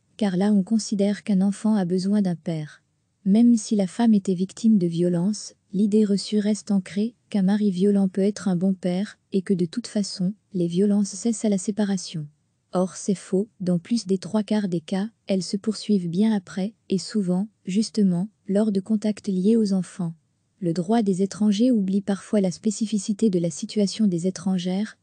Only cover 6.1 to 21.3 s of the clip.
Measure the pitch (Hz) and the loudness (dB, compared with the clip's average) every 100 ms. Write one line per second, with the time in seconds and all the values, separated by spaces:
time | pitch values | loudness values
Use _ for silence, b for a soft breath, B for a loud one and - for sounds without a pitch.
6.1 | 196 - 208 208 214 - 196 185 202 226 | 0 0 0 0 -2 0 -2 -2 -4 -4
7.1 | - - 208 190 208 208 180 202 202 190 | -6 -6 0 2 2 0 2 2 4 2
8.1 | 196 196 202 202 175 190 185 180 180 208 | 2 0 0 -2 0 0 0 -2 -2 -4
9.1 | - _ 196 - 185 175 - - 214 196 | -8 _ -4 0 0 -2 -4 -6 -4 -4
10.1 | - 180 214 _ 185 170 175 208 202 196 | -4 -4 -6 _ -4 -2 2 2 2 0
11.1 | 190 233 220 220 202 - 202 202 190 - | -4 -4 -2 0 -2 -2 -2 -2 -2 -6
12.1 | 165 147 _ _ _ _ 180 185 - - | -10 -12 _ _ _ _ -2 -2 -4 -4
13.1 | 190 - 190 220 - 180 175 - 240 185 | -4 -2 -4 -4 -6 -2 -2 -2 -4 -2
14.1 | 190 165 214 208 214 202 170 - 190 220 | -4 -2 -4 -2 -2 -2 -4 -4 -6 -6
15.1 | - - 190 170 202 220 202 - 208 175 | -8 -4 -4 -2 -4 -4 -4 0 0 0
16.1 | 170 220 208 - 190 196 - - 190 - | 0 0 0 -4 -6 -6 -8 -4 -4 -2
17.1 | 214 180 180 214 _ - 190 220 - 196 | -4 0 -2 -4 _ -4 -2 -2 2 2
18.1 | 175 202 _ - 196 220 196 190 220 214 | 2 -2 _ -2 0 2 0 0 -2 -2
19.1 | 208 - 185 196 233 208 190 175 - 170 | -4 -4 0 2 4 2 0 -2 -6 -8
20.1 | 165 _ _ _ - 170 165 170 233 202 | -8 _ _ _ -6 -4 -2 0 2 2
21.1 | 180 196 | 0 -2